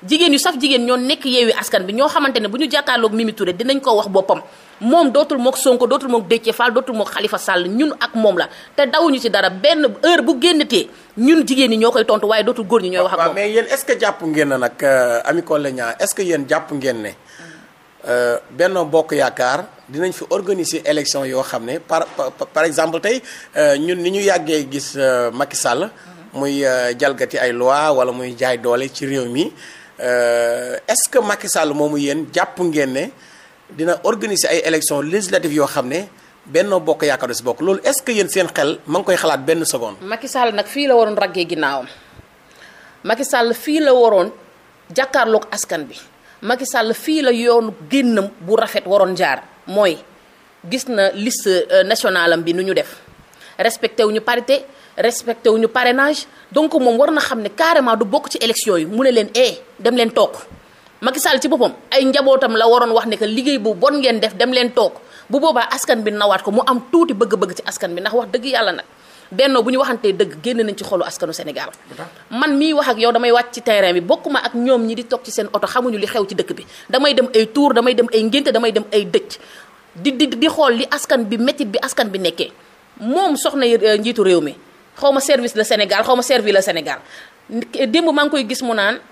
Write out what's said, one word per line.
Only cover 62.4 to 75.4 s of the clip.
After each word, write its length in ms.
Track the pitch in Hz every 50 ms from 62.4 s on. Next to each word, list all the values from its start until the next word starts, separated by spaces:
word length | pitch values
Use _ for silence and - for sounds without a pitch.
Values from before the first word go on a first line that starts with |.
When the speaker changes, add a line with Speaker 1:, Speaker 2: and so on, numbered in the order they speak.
| - 240 226
Speaker 1:
la 100 | 220 226 233
waroon 240 | 233 247 247 233
wax 140 | 226 233 226 233
ne 80 | 214 208
que 80 | 226
liggéey 320 | 214 214 233 254 277 285 269
bu 140 | 202 220 214
bon 180 | 180 220 277 294 285
ngeen 200 | 262 254 233 220
def, 160 | 202 220 208
dem 160 | 190 240 247 254
leen 180 | 254 247 240
toog. 220 | 240 - 214 180 - - - - - - - _
Bu 100 | 202 277
boobaa 280 | 269 320 311 247 175 -
askan 260 | - 262 - - 254 226
bi 100 | 214 214
nawaat 300 | 208 208 208 208 190 190 -
ko, 80 | -
mu 100 | 196 226 -
am 140 | - 262 247 - -
tuuti 220 | - 339 339 339 269
bëgg-bëgg 420 | 196 233 - - 202 196 185 180 -
ci 60 | - -
askan 220 | 196 - 220 180 170
bi, 80 | 175
ndax 120 | 190 214 214
wax 120 | 240 233 202
dëgg 140 | 185 254 226
yàlla 260 | 277 254 233 226 196
nag, 140 | 175 139 - - - _ - - - - - -
Benno 300 | - 185 262 262 269 254 226
bu 80 | 233
ñu 60 | 254 262
waxantee 340 | 277 262 240 226 - 208 190
dëgg, 220 | 170 208 175 143 151 156
génn 180 | 233 247 226 226
nañ 120 | 214 202 202
ci 60 | 202
xolu 180 | - 202 180 170
askanu 300 | - - - 175 160 160
Sénégal. 360 | - 156 151 143 127 139 - - - - -
Speaker 2:
Lu 60 | 131 -
tax? 100 | 160 170 - - - _
Speaker 1:
Man 260 | - 233 277 302 285 277
mii 160 | 294 320 311
wax 140 | 294 294 269
ak 80 | 240 214
yow, 120 | 233 233
damay 200 | 233 233 240 240
wàcc 200 | 233 240 240 240
ci 100 | - 240
terrain 300 | - - 214 208 190 185 175
bi, 60 | 180
bokkuma 400 | 170 175 285 339 - 330 285 254
ak 140 | - 240 -
ñoom 300 | 240 240 254 262 240 226
ñi 100 | 220 226
di 80 | 220 240
toog 180 | 233 - 233 240
ci 80 | -
seen 160 | - -